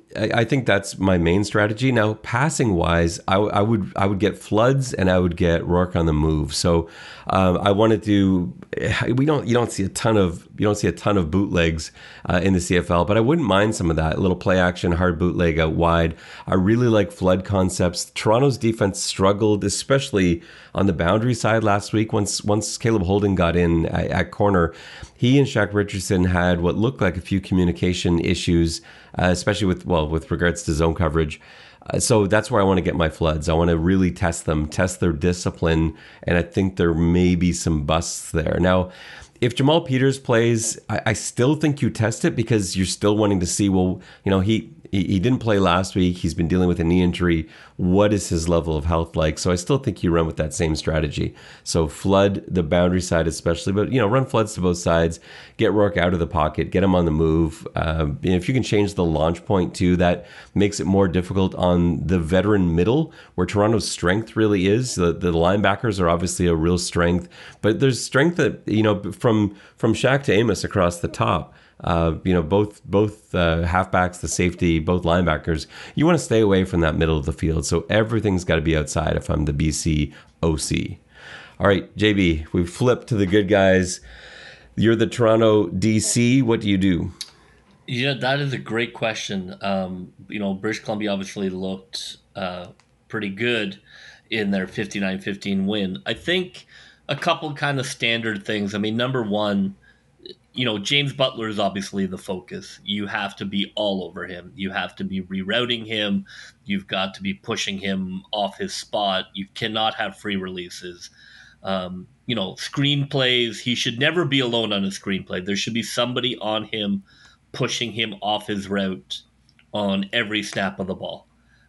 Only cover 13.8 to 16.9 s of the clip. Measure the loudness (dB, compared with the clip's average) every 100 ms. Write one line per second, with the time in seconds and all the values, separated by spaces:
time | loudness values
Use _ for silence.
13.8 | 0 0 0 0 0 0 2 2 2 0
14.8 | -2 2 0 2 0 2 0 2 0 2
15.8 | 2 2 2 -2 -14 -16 -2 0 2 2
16.8 | 4